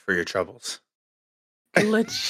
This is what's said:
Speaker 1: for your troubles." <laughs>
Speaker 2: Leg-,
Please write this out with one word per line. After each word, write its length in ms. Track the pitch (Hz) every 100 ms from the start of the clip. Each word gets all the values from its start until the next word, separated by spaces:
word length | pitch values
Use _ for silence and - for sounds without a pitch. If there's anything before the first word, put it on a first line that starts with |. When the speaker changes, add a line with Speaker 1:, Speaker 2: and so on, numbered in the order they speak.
Speaker 1:
for 80 | -
your 100 | 90
troubles." 560 | 82 98 90 98 - - _ _ _ _ _ _ _ _ _
<laughs> 20 | -
Speaker 2:
Leg-, 280 | 208 220 220 - -